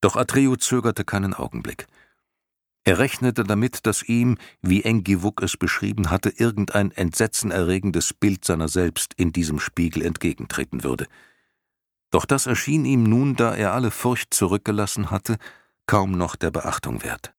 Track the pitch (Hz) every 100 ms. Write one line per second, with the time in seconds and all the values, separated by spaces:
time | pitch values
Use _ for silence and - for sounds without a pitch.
0 | 120 - 123 135 135 127 - 127 117 107
1 | 101 101 95 92 65 60 - - - _
2 | _ _ _ _ _ _ _ _ - 87
3 | 139 - 127 117 98 104 117 - 110 101
4 | - 117 120 113 - _ 92 95 110 113
5 | 90 95 95 - 92 - 87 - 101 110
6 | 85 92 107 - 117 104 101 104 98 -
7 | 87 - 110 - 104 87 85 95 98 82
8 | - - 104 95 - 85 80 92 87 -
9 | - - 90 87 82 76 - - 85 78
10 | 80 82 87 76 - - 67 67 67 62
11 | - - _ _ _ _ _ _ _ _
12 | _ 85 - 139 131 113 - 151 131 135
13 | 110 113 139 127 117 110 104 107 123 -
14 | 123 123 - - 95 101 - 104 101 -
15 | 92 101 - 113 - - _ _ - 104
16 | 98 92 87 - 82 76 71 - - 58
17 | 58 60 -